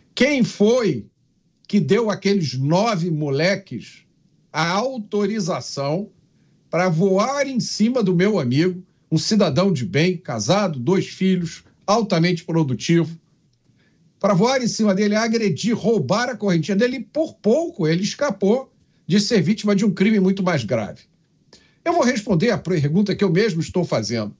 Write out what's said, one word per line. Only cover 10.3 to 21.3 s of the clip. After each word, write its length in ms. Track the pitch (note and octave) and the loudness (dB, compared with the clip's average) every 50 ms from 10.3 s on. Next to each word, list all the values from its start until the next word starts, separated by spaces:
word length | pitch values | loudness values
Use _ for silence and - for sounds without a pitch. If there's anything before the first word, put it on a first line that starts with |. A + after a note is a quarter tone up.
| C3 A2+ G#2+ A2+ F3+ G3+ G#3 F3+ D#3 C3 | -8 -4 -2 0 0 2 0 -2 -4 -4
dois 280 | A#2 C#3 F#3+ F#3 C#3 | -2 0 0 0 -2
filhos, 560 | - - - F#3 F#3+ F#3 F3+ E3+ E3 - - - _ _ _ _ | -4 -4 -2 0 0 0 0 -2 -6 -10 -14 -20 _ _ _ _
altamente 580 | - G3+ A#3 A3 G#3+ G3 E3 D#3+ F3 F3+ E3+ - | 0 0 0 0 0 0 2 2 2 0 -2 -4
produtivo, 760 | - E3 E3 D#3+ C3 B2+ G#2 - - E3 E3+ E3 D#3+ - - _ _ _ _ _ _ _ _ _ _ _ _ _ _ _ _ _ _ _ _ | -2 0 0 0 0 -2 -4 0 2 2 2 2 0 -4 -14 _ _ _ _ _ _ _ _ _ _ _ _ _ _ _ _ _ _ _ _
pra 140 | - G3 | 0 2
voar 300 | G3+ E3 G#3 A#3+ C4+ C4+ | 2 4 4 2 2 2
em 60 | B3 G3+ | 0 -2
cima 260 | - - A3 G#3 F#3+ | -2 0 0 0 2
dele, 200 | F#3 G#3+ G#3 G#3 | 2 2 0 0
agredir, 640 | G#3+ A3+ A#3 A3 A#3 G#3+ G3 D3+ B2+ - G#3+ A#3 | 0 0 0 0 0 0 0 -2 -2 -2 -2 -2
roubar 540 | - - G3+ A#3 G3+ C#3 A#2 F#3 A3 B3 B3+ | 0 0 0 0 0 0 0 0 0 -2 -2
a 60 | B3 | -4
correntinha 400 | G#3 G#3 G3+ F3 E3 D#3 - G3 | -4 -2 0 0 0 0 0 0
dele, 200 | F#3+ A#3+ B3 C4 | 0 0 0 -2
e 80 | C4+ - | -4 -8
por 300 | - - D4 D#4+ - - | -6 -4 -4 -4 -4 -4
pouco 520 | _ - G#3 A3+ D#4 E4+ E4 - - E3+ | _ 0 2 2 2 0 -2 -4 -2 -2
ele 160 | D3+ E3 F3+ | 0 0 0
escapou 720 | G#3 G3+ - - C#4+ C#4+ G#3 - G#3 F#3+ A3 C4 C4 - _ _ _ _ _ _ _ | -2 -4 -4 -2 -2 -2 -2 0 0 2 2 0 -2 -6 _ _ _ _ _ _ _
de 140 | - D#3+ G#3+ | 0 0 0
ser 220 | G3+ - B3 G3+ | 2 2 2 2
vítima 340 | C#3+ D#3 A3 - - G#3 G#3 | 2 2 0 0 0 0 0
de 80 | F#3+ A3 | 2 2
um 60 | G#3+ | 0
crime 260 | E3+ - F#3+ A3+ A3 G3+ | 2 2 2 2 4 4
muito 240 | F#3 F#3+ G3 G3 | 2 2 2 0
mais 220 | F#3+ F3+ E3+ C#3 A2+ | 0 0 0 -2 -2
grave? 380 | G2+ B2 A2+ G#2 F2 D#2+ - - _ _ _ _ _ | -2 -2 -4 -4 -6 -10 -16 -20 _ _ _ _ _